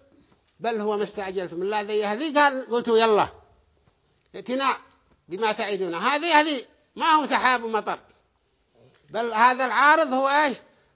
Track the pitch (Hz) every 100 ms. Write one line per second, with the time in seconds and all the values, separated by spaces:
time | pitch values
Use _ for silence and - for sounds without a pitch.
0 | _ _ _ _ _ _ 220 226 208 208
1 | 196 202 190 190 175 165 196 214 208 214
2 | 202 214 320 285 285 262 240 233 240 220
3 | 226 208 156 - _ _ _ _ _ _
4 | _ _ _ 185 196 262 269 - - _
5 | _ _ - 185 220 214 202 196 185 170
6 | 226 294 339 302 311 277 - _ _ -
7 | 320 311 269 240 240 247 226 220 196 165
8 | _ _ _ _ _ _ _ _ _ _
9 | 139 180 233 220 247 247 254 220 285 320
10 | 302 262 269 285 302 220 - _ _